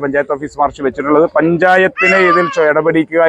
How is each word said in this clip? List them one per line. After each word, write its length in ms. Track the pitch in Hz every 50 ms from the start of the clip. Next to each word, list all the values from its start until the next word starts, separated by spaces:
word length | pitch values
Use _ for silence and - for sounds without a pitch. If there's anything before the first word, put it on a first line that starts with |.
| 143
പഞ്ചായത്ത് 300 | 139 135 143 143 139 151
ഓഫീസ് 220 | 139 147 143 - 135
മാർച്ച് 220 | 147 139 - - 143
വെച്ചിട്ടുള്ളത്. 400 | 135 113 117 131 143 151 147 165 170 - 151
പഞ്ചായത്തിനെ 800 | 156 165 170 165 170 185 185 185 185 190 190 - - 185 185 190 185 180
ഇതിൽ 160 | 180 180 180 175 -
ചു-, 120 | 175 160 151
ഇടപെടിക്കുക 500 | 147 156 156 165 160 160 160 156 160 165 165